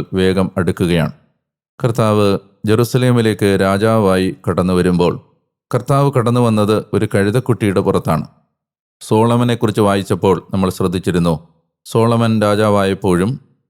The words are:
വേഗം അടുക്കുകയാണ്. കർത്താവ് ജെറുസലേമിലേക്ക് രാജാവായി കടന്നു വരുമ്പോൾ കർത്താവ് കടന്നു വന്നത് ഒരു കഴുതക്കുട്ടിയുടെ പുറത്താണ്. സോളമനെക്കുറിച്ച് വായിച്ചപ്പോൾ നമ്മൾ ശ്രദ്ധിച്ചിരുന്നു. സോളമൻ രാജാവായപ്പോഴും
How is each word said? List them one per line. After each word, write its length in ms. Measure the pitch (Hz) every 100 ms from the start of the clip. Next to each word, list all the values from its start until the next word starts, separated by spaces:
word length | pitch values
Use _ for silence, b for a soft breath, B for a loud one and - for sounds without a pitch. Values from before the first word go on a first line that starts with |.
| -
വേഗം 320 | 92 92 92 92 -
അടുക്കുകയാണ്. 580 | 85 - 90 85 73 - _ _ _ _ _ -
കർത്താവ് 500 | 127 113 110 107 101 98 - _ 104
ജെറുസലേമിലേക്ക് 840 | 110 117 131 127 120 110 101 101 95
രാജാവായി 680 | 98 98 110 113 98 92 92 -
കടന്നു 340 | - 87 92
വരുമ്പോൾ 400 | 90 90 87 85 - - _ _ _ _
കർത്താവ് 380 | 123 - 139 139
കടന്നു 300 | 139 117 123
വന്നത് 360 | 120 107 104 107 -
ഒരു 140 | 104 101
കഴുതക്കുട്ടിയുടെ 760 | 104 101 123 - - 107 95 95
പുറത്താണ്. 400 | 92 85 78 - _ _ _ _ _ _ _
സോളമനെക്കുറിച്ച് 800 | - 110 117 120 120 117 110 101
വായിച്ചപ്പോൾ 520 | 101 98 92 92 98 82 -
നമ്മൾ 200 | 98 95
ശ്രദ്ധിച്ചിരുന്നു. 640 | - 92 90 95 87 85 80 - _ _ _ -
സോളമൻ 460 | 113 113 117 113 110
രാജാവായപ്പോഴും 880 | 104 104 110 101 98 92 101 87 98 139 - _